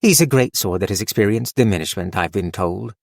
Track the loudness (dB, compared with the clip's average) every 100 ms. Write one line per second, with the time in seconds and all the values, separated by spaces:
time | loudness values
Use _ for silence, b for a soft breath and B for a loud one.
0 | 4 4 4 2 0 -2 -4 -2 -2 -4
1 | -4 0 2 2 -4 2 2 2 -2 -6
2 | -6 -4 -4 -2 -4 -4 -4 -4 -10 -14